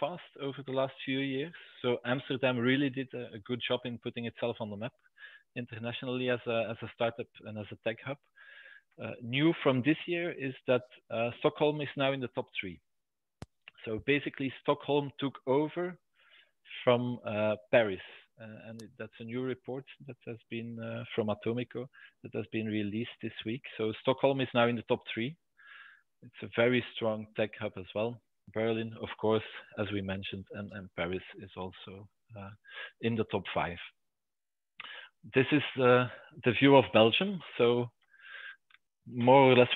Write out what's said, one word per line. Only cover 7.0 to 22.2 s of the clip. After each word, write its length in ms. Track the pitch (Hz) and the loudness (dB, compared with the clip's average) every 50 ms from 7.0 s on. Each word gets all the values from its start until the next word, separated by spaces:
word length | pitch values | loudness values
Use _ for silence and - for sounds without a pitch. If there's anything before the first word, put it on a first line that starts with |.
| 120 117 - - 117 - _ - - | -2 -2 0 -4 -8 -12 _ -16 -16
and 140 | 110 107 107 | -12 -10 -10
as 80 | 104 - 110 | -10 -12 -14
a 40 | - _ | -8 _
tech 120 | 113 113 - - | -6 -6 -6 -8
hub. 100 | 135 139 - _ _ _ - - - - - - - - - _ _ _ - - | -10 -10 -10 _ _ _ -20 -20 -20 -20 -20 -20 -20 -20 -20 _ _ _ -12 -10
Uh, 80 | 107 - - 120 | -10 -10 -10 -8
new 300 | 117 123 139 147 165 165 - - | -4 0 2 4 4 2 4 2
from 200 | 147 131 127 117 | 2 4 4 4
this 160 | 190 - - - | 2 2 0 -2
year 260 | - 175 170 170 175 131 | -4 -4 -4 -4 -4 -6
is 220 | - 135 135 127 - - | -6 -8 -8 -10 -6 0
that, 180 | - 127 123 - - - - _ - | 0 2 2 0 -4 -14 -20 _ -8
uh, 200 | 117 113 117 120 113 - | -4 -2 -2 -2 -2 0
Stockholm 420 | - 156 147 - 156 147 151 151 143 | 0 0 2 2 2 0 0 0 -4
is 60 | - - | -6 -4
now 160 | 143 135 135 139 | -2 0 0 0
in 80 | 135 | -2
the 80 | 127 117 | -4 -6
top 180 | - 135 113 - - - | -6 -6 -8 -6 -8 -10
three. 220 | - 95 85 78 _ _ _ _ _ _ _ _ _ _ _ _ - - _ _ _ - - - - | -8 -8 -10 -12 _ _ _ _ _ _ _ _ _ _ _ _ -20 -20 _ _ _ -20 -20 -14 -8
So 160 | 117 110 107 - | -8 -6 -4 0
basically, 440 | - 143 143 - 151 - - 139 131 - - - | 2 2 2 0 -2 -6 -6 -6 -6 -6 -2 0
Stockholm 480 | - 143 143 - - 143 147 143 139 - - | 0 0 0 0 0 0 0 0 -2 -4 -6
took 140 | 143 135 - - - | -6 -6 -6 -6 -2
over 520 | 135 127 143 156 151 - 175 180 180 175 - _ _ _ _ _ _ - - _ _ _ _ _ - - - - | 0 2 2 2 0 -2 -4 -6 -6 -8 -10 _ _ _ _ _ _ -20 -20 _ _ _ _ _ -18 -16 0 2
from, 360 | 127 123 120 123 123 123 113 - | 4 4 4 2 -2 -6 -6 -6
uh, 300 | 110 107 104 107 107 107 104 - _ | -4 -2 0 0 0 0 -2 0 _
Paris. 300 | - 123 110 104 95 90 - - - - - _ _ - | 4 4 4 4 0 -4 -8 -14 -20 -20 -20 _ _ -20
Uh, 280 | 113 110 107 - - 110 | -20 -18 -18 -18 -18 -16
and 140 | 113 113 113 | -16 -16 -16
it, 80 | 101 - - | -16 -14 -14
that's 220 | 113 107 - - | -14 -14 -12 -14
a 40 | 117 | -12
new 180 | 113 113 127 127 | -8 -6 -4 -4
report 420 | 131 123 123 _ - 123 139 135 - - - 143 | -4 -6 -6 _ -8 -10 -10 -10 -12 -18 -20 -18
that 100 | 143 127 - _ | -18 -18 -14 _
has 120 | - 120 113 - _ | -14 -14 -14 -12 _
been, 320 | 117 117 113 117 117 113 | -10 -8 -8 -8 -10 -10
uh, 240 | 113 113 113 117 117 - - | -8 -8 -8 -8 -10 -6 -4
from 140 | - 113 107 | -2 -2 0
Atomico 580 | 104 - - 110 117 123 123 - - 120 123 - - - - - _ _ | -2 -2 -2 -2 -2 -2 -4 -6 -8 -10 -10 -10 -14 -20 -20 -20 _ _